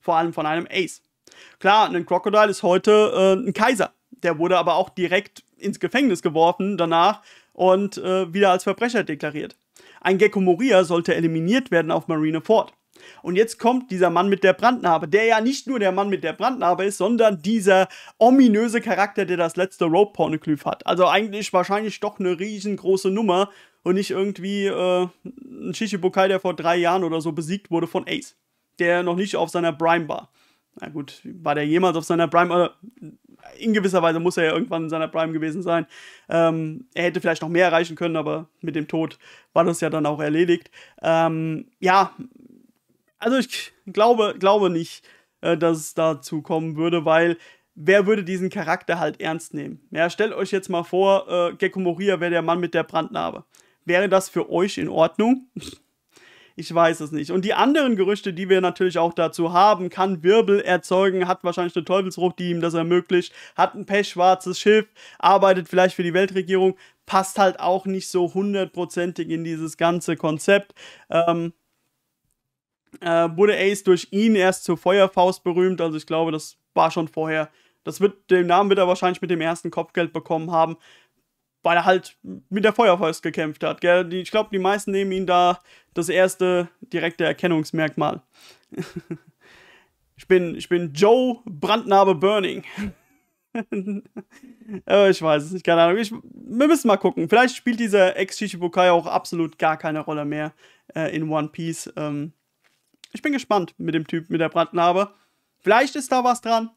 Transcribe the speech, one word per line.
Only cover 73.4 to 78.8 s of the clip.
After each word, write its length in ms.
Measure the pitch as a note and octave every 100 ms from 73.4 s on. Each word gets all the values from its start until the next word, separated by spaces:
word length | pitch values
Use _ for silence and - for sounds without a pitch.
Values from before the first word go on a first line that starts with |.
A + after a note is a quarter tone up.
| G#3
Ace 280 | G3+ F#3+ G3+
durch 260 | - F3 -
ihn 240 | G3 A3+
erst 300 | G#3+ F#3 F#3
zur 140 | - E3
Feuerfaust 640 | F3+ G3 F#3+ - F3+ F#3
berühmt, 380 | F#3 F3 F#3 F3
also 160 | E3 D#3
ich 80 | -
glaube, 260 | D#3+ E3
das 240 | D#3 - _ _
war 180 | - E3
schon 180 | E3 D#3+
vorher. 420 | - D#3 D#3 D#3 _ _ _
Das 160 | - D3+
wird, 300 | G3 G3 _
den 160 | F#3 F3
Namen 240 | F3 G3+
wird 80 |
er 100 | F#3+